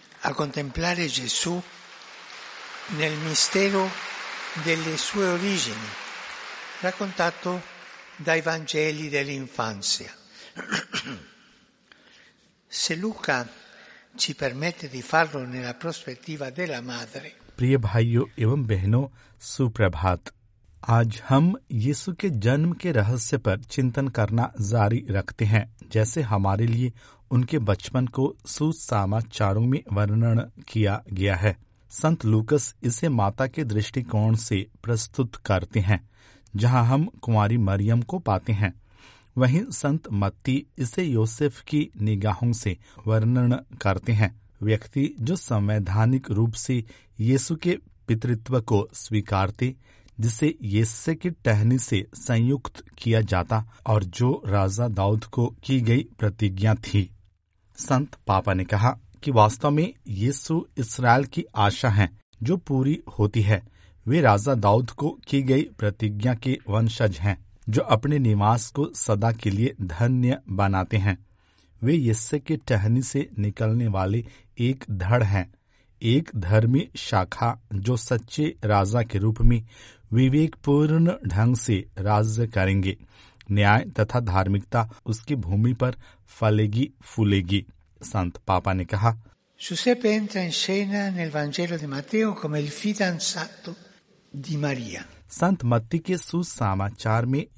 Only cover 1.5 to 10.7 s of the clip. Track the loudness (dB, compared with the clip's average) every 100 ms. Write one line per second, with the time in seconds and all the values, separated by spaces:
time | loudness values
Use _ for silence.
1.5 | -4 -8 -16 -20 -20 -20 -20 -20 -18 -18
2.5 | -18 -18 -16 -10 -4 -2 -2 -2 0 0
3.5 | 2 2 2 0 -4 -10 -12 -12 -12 -12
4.5 | -6 -2 -2 -2 -6 -4 -2 0 0 -2
5.5 | -2 -2 -6 -10 -12 -14 -14 -14 -14 -16
6.5 | -16 -16 -8 -6 -6 -6 -2 -2 -2 -6
7.5 | -8 -10 -18 -20 -20 -20 -8 -2 0 0
8.5 | -4 -4 -2 -2 -2 -4 -4 -2 -6 -8
9.5 | -6 -6 -4 -4 -4 -6 -18 -20 -20 -20
10.5 | -16 -8